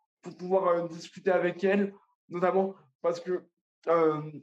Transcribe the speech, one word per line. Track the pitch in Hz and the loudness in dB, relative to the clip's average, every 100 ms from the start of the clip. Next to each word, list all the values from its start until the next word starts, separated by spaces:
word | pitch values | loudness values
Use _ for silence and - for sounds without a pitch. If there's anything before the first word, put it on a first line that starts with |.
| _ _ | _ _
pour | 180 165 | -18 -12
pouvoir, | 180 190 180 | -2 2 2
euh, | 170 170 | 2 -2
discuter | 165 - - 190 | -10 -16 -6 0
avec | 180 175 170 | 0 0 0
elle, | 190 202 196 - _ _ _ | 2 2 0 -4 _ _ _
notamment | 175 180 185 196 - _ _ | -2 0 2 0 -4 _ _
parce | 170 170 | -4 -4
que | - 180 - _ _ _ - | -4 -6 -6 _ _ _ 0
euh, | 165 160 151 151 151 | 2 2 0 -6 -14